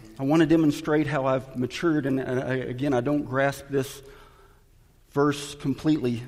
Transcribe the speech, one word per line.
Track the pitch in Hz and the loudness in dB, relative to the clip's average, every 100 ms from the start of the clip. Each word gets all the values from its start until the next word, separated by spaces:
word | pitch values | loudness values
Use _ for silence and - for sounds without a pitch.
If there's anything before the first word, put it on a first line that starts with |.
| - - | -10 -6
I | |
wanna | 135 160 151 | 2 4 6
demonstrate | 165 151 147 - 151 143 | 6 4 0 0 0 2
how | 143 131 | 0 0
I've | 131 123 123 | 0 -2 -6
matured, | 123 - 175 151 135 | -6 -2 0 0 0
and, | 131 | -2
and | 131 127 | -2 -4
I, | 127 | -2
again, | 131 123 123 143 | -4 -4 -4 0
I | 123 | 0
don't | 127 147 | 2 -2
grasp | 117 127 139 135 - | -2 0 0 -2 -4
this | 135 131 - - - - - - - _ _ _ _ _ | -2 -2 -8 -18 -20 -20 -20 -20 -20 _ _ _ _ _
verse | 143 143 143 - - | 0 0 0 -6 -8
completely, | 139 131 160 151 123 117 | -4 -2 0 2 0 -4